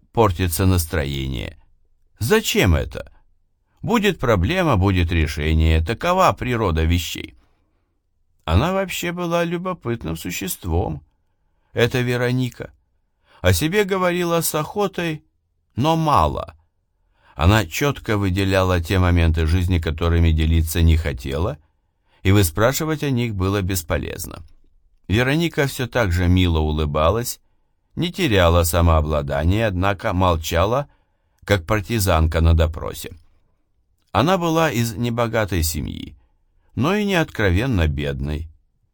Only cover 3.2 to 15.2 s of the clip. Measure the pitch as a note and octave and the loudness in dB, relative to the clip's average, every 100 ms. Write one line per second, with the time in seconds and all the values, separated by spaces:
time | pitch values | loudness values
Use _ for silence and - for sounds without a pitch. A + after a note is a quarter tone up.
3.2 | _ _ _ _ _ _ D#3+ A3+ G3+ - | _ _ _ _ _ _ -2 0 0 0
4.2 | A#2+ G#2 F2+ F#3 E3+ G#2 G2 F#2 F2 E2+ | 0 2 2 0 2 2 2 2 0 0
5.2 | D2+ - D#2 D#2 D#2+ D#2+ D#2+ A#2 E3+ F#3 | -2 -2 0 2 4 2 0 -2 -2 2
6.2 | E3 G#2+ A#2+ A#2 G2 D#2+ D#2 F2 - - | 2 0 -2 -2 0 0 0 0 -2 -10
7.2 | - - _ _ _ _ _ _ _ _ | -12 -18 _ _ _ _ _ _ _ _
8.2 | _ _ - F2 E3 F#3+ F#3+ - F3 F3 | _ _ 0 2 2 0 -4 -6 -8 -6
9.2 | F3 E3+ E3+ F3 F#3 F3+ A#2+ A#2 D#3+ - | -2 -2 -2 -4 -6 -8 -6 -6 -6 -8
10.2 | - - - - F2 E2+ - D2 - _ | -8 -8 -8 -8 -4 -2 -2 -6 -12 _
11.2 | _ _ _ _ _ G#2+ A#2 B2+ B2 B2 | _ _ _ _ _ -2 0 0 -2 -2
12.2 | B2 B2+ B2+ - - _ _ _ _ _ | -2 -2 -4 -8 -16 _ _ _ _ _
13.2 | _ _ F2+ F2+ D#3 G#3 G3 F#3+ F3+ F3+ | _ _ 0 2 0 0 0 0 0 0
14.2 | E3+ E3+ D#3+ D#3 D3+ G#3 G3 - E3+ D#3 | 0 0 -2 -4 -4 -4 -4 -4 -6 -6